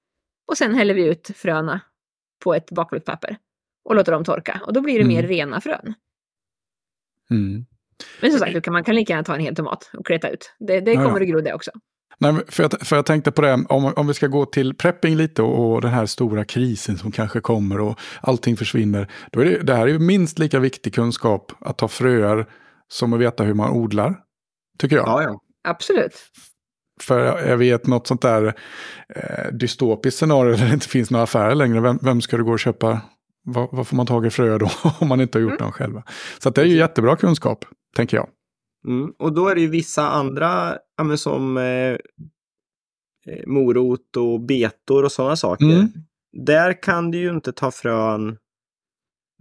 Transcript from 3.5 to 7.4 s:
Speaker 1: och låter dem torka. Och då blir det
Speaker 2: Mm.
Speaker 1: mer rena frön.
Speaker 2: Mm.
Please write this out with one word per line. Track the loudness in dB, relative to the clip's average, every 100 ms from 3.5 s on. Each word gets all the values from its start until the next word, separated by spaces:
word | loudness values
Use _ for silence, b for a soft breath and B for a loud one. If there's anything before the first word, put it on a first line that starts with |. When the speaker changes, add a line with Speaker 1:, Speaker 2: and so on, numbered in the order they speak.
| _ _ _ 0
Speaker 1:
och | 2
låter | 2
dem | 0
torka. | 0 -4 -4 -8 -4
Och |
då | -2
blir | 2
det | 4
Speaker 2:
Mm. | 4 4
Speaker 1:
mer |
rena | 0 -2 -4 -6
frön. | -6 -8 -8 -16 _ _ _ _ _ _ _ _ _ _ _ _ -4
Speaker 2:
Mm. | -2